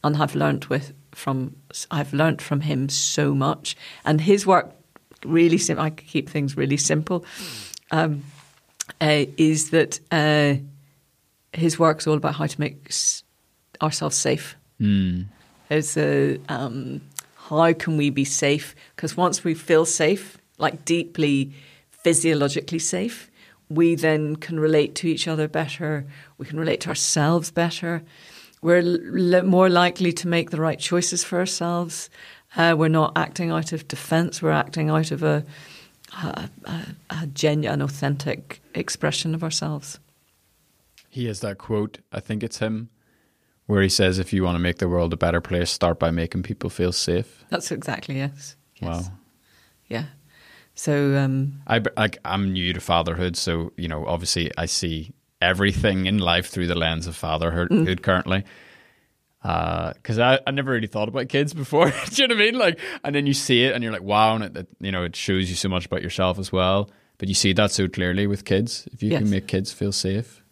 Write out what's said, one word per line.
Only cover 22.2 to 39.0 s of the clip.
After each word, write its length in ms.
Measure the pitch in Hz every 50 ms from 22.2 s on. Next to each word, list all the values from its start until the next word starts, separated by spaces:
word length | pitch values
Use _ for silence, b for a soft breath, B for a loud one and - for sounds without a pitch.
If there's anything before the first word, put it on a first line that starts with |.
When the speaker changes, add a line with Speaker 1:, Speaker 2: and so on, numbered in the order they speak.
| 165 165 156 151 143 139 139 165 143 - 165 165
Speaker 1:
safe, 500 | 160 - - 180 196 233 - - - _ b b b b b b b _
we 260 | 156 160 170 170 170
then 400 | 151 160 160 156 151 151 147 156
can 220 | 156 - - 165 156
relate 360 | 156 156 156 151 151 - -
to 120 | - -
each 200 | 165 160 156 -
other 200 | 170 160 156 151
better. 580 | 151 - 160 160 143 - - 175 156 156 147 139 143 B B B B B
We 80 | - 139
can 140 | - 147 156
relate 200 | 160 165 - -
to 80 | - -
ourselves 640 | 123 - - - - 160 147 151 170 175 165 -
better. 500 | - 170 170 170 170 - 180 170 170 165 160 B B B B B B B B B B B
We're 180 | - 165 175 175
l-, 200 | 170 175 180 170 - -
li-, 300 | - 185 185 175 185 180
more 280 | 180 190 180 180 185 185
likely 420 | 175 175 180 180 175 - 180 175 170
to 140 | 170 -
make 240 | 175 170 170 165 165
the 100 | - 156
right 180 | 160 160 151 -
choices 440 | - - 180 175 175 - 180 175 -
for 160 | - 190 175
ourselves. 680 | 185 185 - - 175 170 175 175 175 165 156 - - - B B B B B B B B -
Uh, 200 | - 165 170 165
we're 100 | 151 160 160
not 240 | 160 160 156 - -
acting 340 | 160 160 156 - - 175 165
out 200 | 160 160 156 - 165
of 140 | 151 -
defense. 540 | - - - - - 160 165 170 170 - -
We're 100 | 170 156
acting 380 | 151 147 143 - - 160 156 156
out 220 | 156 156 160 156
of 120 | - 143 160
a, 200 | 151 151 147 151 B B B B B B B B B B _ - - - -
a, 280 | 170 - - - - - - - -
a, 160 | - 165 165 - - - - _ _
a 180 | - 156 165
genuine, 540 | 143 139 - - 151 147 151 147 - - 143
authentic 800 | 143 139 139 - 143 139 143 139 143 143 - - - - - - _ _ -
expression 600 | 165 - - - -